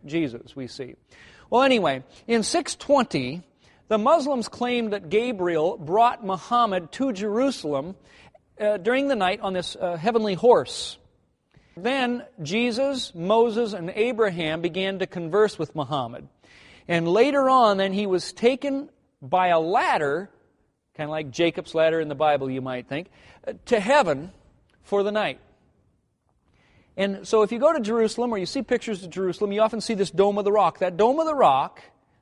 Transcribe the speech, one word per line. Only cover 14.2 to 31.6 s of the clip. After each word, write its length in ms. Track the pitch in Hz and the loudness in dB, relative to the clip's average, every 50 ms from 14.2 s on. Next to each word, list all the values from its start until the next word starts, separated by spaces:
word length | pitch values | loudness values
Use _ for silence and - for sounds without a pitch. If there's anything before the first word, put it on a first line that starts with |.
| 220 202 170 175 165 156 160 170 | 0 0 0 -2 -2 -4 -2 -2
began 380 | 170 175 160 190 190 196 196 180 | -4 -4 -2 -2 -4 -4 -2 -4
to 80 | 185 | -6
converse 520 | - - 180 170 160 175 208 214 202 - - | -6 -6 -8 -6 0 2 4 4 2 2 -4
with 160 | 160 - - | -8 -6 -6
Muhammad. 520 | 156 139 120 156 139 123 113 123 139 139 - _ _ _ _ - - - - - - _ - | -8 -6 -4 -4 -4 -4 -6 -10 -14 -18 -20 _ _ _ _ -20 -20 -20 -20 -20 -18 _ -2
And 180 | 175 170 165 | -2 0 2
later 420 | 170 180 220 254 294 277 285 262 262 | 2 4 4 4 4 4 2 4 4
on, 280 | 262 254 233 208 202 | 6 6 6 6 4
then 160 | 190 196 196 | 2 0 0
he 140 | 190 202 208 | -2 -2 -2
was 260 | 196 185 175 - - | 0 -2 -2 -2 -6
taken 580 | - - 220 254 277 247 - 277 269 277 294 - _ _ _ _ _ _ | -6 0 2 2 2 2 -2 -4 -4 -6 -8 -12 _ _ _ _ _ _
by 260 | 139 127 185 185 185 180 | -6 -2 0 2 4 4
a 120 | 170 165 | 4 2
ladder 720 | 160 165 202 262 349 330 254 170 151 139 143 170 202 - _ _ _ _ _ _ _ _ _ _ _ _ _ - | 2 2 0 0 2 2 0 0 0 0 -2 -4 -6 -10 _ _ _ _ _ _ _ _ _ _ _ _ _ -10
kinda 100 | 151 147 | -8 -6
like 200 | 156 156 156 135 | -6 -8 -8 -8
Jacob's 440 | 117 - 170 165 160 180 160 - - | 0 2 2 2 2 -2 -10 -4 0
ladder 240 | 160 160 160 160 165 | 2 2 2 2 0
in 100 | 160 151 | -2 -4
the 60 | 139 | -2
Bible, 360 | 135 156 151 147 139 135 131 | 0 2 2 2 2 0 -4
you 100 | 131 131 | -4 -6
might 260 | 127 131 127 123 123 | -6 -6 -8 -8 -8
think, 220 | - 143 156 185 - _ _ - - - _ - - | -8 -8 -8 -8 -10 _ _ -20 -20 -20 _ -12 -12
uh, 60 | 226 - _ | -12 -12 _
to 160 | - 240 214 | 0 0 0
heaven 520 | 185 226 277 302 233 165 143 135 160 185 - _ _ _ _ _ _ _ _ _ | 2 4 4 4 4 2 0 -2 -4 -12 -18 _ _ _ _ _ _ _ _ _
for 200 | _ - 202 202 | _ -2 -2 0
the 80 | 196 208 | 0 0
night. 300 | 208 214 196 151 131 - _ _ _ _ _ _ _ _ _ _ _ _ _ _ _ _ _ _ _ _ _ _ _ _ _ _ _ _ _ _ _ | -2 -2 -2 -4 -6 -10 _ _ _ _ _ _ _ _ _ _ _ _ _ _ _ _ _ _ _ _ _ _ _ _ _ _ _ _ _ _ _
And 320 | - 196 202 196 190 - | -4 -4 -4 -4 -6 -4
so 140 | - 226 220 | 0 2 2
if 120 | 208 196 | 2 2
you 60 | 233 226 | 2 2
go 140 | 269 320 | 2 2
to 80 | 330 302 | 2 2
Jerusalem, 540 | 214 208 233 233 220 214 - 233 240 240 226 | -2 -2 0 0 0 0 0 -2 -4 -2 -2
or 20 | |
you 80 | 196 180 | -4 -6
see 160 | - - 277 | -4 -4 -6
pictures 420 | 247 - 247 226 - 233 208 175 | -2 -2 -2 -2 -2 -6 -8 -8
of 60 | 196 170 | -10 -12
Jerusalem, 420 | - 180 190 180 170 - 208 202 | -8 -4 -4 -4 -2 -4 -4 -2
you 100 | 196 214 | 2 2
often 180 | 220 214 226 214 | 2 2 0 -4
see 140 | - - 226 | -4 -4 -2
this 160 | 190 202 160 | -2 -2 0
Dome 260 | - 170 196 202 208 | 2 2 2 4 2
of 80 | 208 196 | 0 0
the 80 | 202 | 2
Rock. 280 | 208 214 185 165 - - | 4 4 4 2 2 0
That 180 | 185 180 175 165 | -2 -2 2 4
Dome 200 | 214 240 269 320 | 4 4 4 2
of 60 | 320 | 0
the 100 | 320 302 | 0 2
Rock, 460 | 269 214 151 135 131 | 4 6 6 6 4